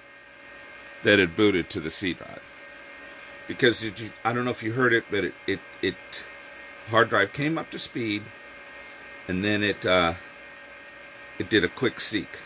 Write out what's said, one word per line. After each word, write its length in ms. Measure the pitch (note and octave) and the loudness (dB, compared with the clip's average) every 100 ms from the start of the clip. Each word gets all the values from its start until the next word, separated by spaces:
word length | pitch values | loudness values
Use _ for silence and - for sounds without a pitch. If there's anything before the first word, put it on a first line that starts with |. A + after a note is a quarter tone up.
| - - - - - - - - - - | -20 -20 -20 -20 -20 -20 -18 -18 -18 -2
that 160 | A#2+ G#2 | 6 8
it 180 | F2+ E2 | 6 6
booted 360 | G#2+ F#2+ D#2+ | 6 6 0
to 80 | G2+ | -4
the 100 | D#2 | -2
C 240 | - F#2+ | 0 0
drive. 300 | D#2+ - - - - - - - - - - - - - | -4 -8 -14 -16 -20 -20 -18 -18 -18 -18 -18 -18 -16 -12
Because 360 | - A#2+ G#2+ | 4 4 4
it, 280 | A2 G2 G#2+ - | -2 -8 -12 -4
I 100 | A2+ | -2
don't 120 | A#2+ B2 | 0 -2
know 60 | |
if 100 | A2+ | -2
you 120 | A2 | -4
heard 200 | A#2 B2+ | 2 4
it, 120 | A2+ - | 4 2
but 140 | G2+ | 0
it, 100 | F2+ - - | -2 -4 -4
it, 120 | F#2+ - - | -4 -4 -4
it, 420 | F#2+ F2+ - - - - - - - - - | -4 -4 -10 -12 -12 -16 -18 -18 -18 -16 0
hard 180 | A2+ A2+ | 2 4
drive 240 | A2+ G2 | 4 2
came 240 | - D3 D#3+ | 0 -2 -2
up 140 | - | -6
to 80 | G3 | -6
speed, 420 | - C#3 A2+ G#2 G#2 - - - - - - - - - - | -6 -4 -4 -4 -6 -16 -18 -18 -18 -18 -18 -18 -18 -16 -4
and 160 | F#2 | -2
then 200 | G#2 G#2 | 2 2
it, 200 | G#2 F#2+ F2+ | 2 0 4
uh, 260 | F#2 E2+ F2 - - - - - - - - - - - - | 4 4 0 -10 -18 -18 -18 -20 -20 -20 -18 -18 -18 -18 -10
it 100 | G2 | 2
did 140 | G#2+ | 4
a 60 | F2 | 2
quick 300 | - A#2+ - | 0 -2 2
seek. 380 | - G#2 F2 - | 2 2 -4 -12